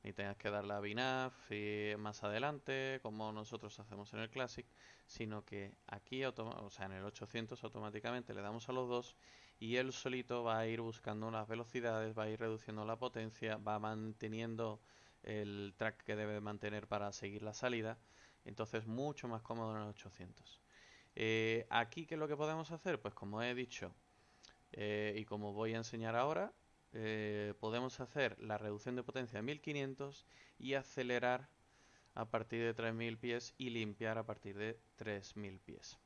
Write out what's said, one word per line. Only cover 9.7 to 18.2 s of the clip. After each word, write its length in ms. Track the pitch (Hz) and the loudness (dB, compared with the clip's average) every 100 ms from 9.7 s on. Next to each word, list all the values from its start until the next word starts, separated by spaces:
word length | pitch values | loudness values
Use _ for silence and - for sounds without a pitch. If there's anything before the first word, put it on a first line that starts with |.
| 123 | 4
él 160 | 131 | 4
solito 500 | 123 135 127 120 120 | 0 0 0 0 2
va 160 | 117 113 | 4 4
a 80 | 113 | 4
ir 140 | 113 | 2
buscando 500 | 113 113 - 107 110 | -2 -4 -4 -2 0
las 160 | 110 107 | -2 -2
velocidades, 720 | 113 117 127 117 110 110 110 | -2 0 0 2 4 2 2
va 60 | |
a 40 | 107 | 0
ir 120 | 110 | 2
reduciendo 440 | 113 110 - 107 | 0 0 -2 -2
la 140 | 107 113 | 0 0
potencia, 580 | 123 117 110 110 110 110 | 0 0 -4 -2 -2 0
va 200 | 107 107 | 2 2
manteniendo 1040 | 107 110 110 107 110 110 117 113 113 104 - - - - | 2 0 -2 -4 -2 0 0 0 0 -2 -10 -20 -20 -12
el 520 | - 107 104 101 101 - | -2 0 0 -2 -4 0
track 260 | 110 107 | 0 0
que 140 | - 107 | -2 0
debe 240 | 107 104 | 2 0
mantener 480 | 104 104 107 104 104 | -2 -2 -2 -2 0
para 240 | 104 101 | 0 0
seguir 300 | - 104 104 | -2 -4 -4
la 120 | 107 | -4
salida. 440 | 107 127 120 110 113 - - | 0 2 2 0 -4 -12 -20